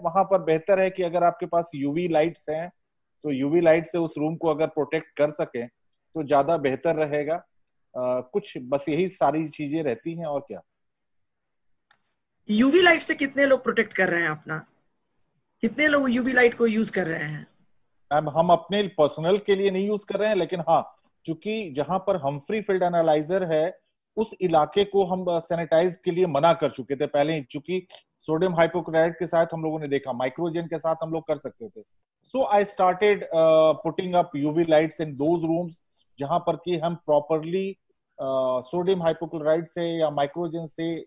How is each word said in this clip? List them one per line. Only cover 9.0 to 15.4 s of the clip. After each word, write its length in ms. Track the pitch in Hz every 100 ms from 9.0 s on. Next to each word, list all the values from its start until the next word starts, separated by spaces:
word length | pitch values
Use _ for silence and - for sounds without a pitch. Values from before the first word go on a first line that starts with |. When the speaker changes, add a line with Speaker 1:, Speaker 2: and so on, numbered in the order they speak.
| 185
Speaker 1:
सारी 400 | - 151 151 160
चीजें 340 | 147 147 156
रहती 360 | 147 120 170 165
हैं 80 | 165
और 140 | 143
क्या। 220 | 139 98 - _ _ _ _ _ _ _ _ _ _ _ _ _ _ _ _ _ -
Speaker 2:
यूवी 320 | 214 269 330
light 180 | 359 330
से 140 | -
कितने 320 | 330 277 269 277
लोग 160 | 262
protect 300 | - 190 220
कर 160 | - 180
रहे 140 | 170
हैं 80 | 165
अपना, 360 | 156 - 156 - _ _ _ _ _ _ _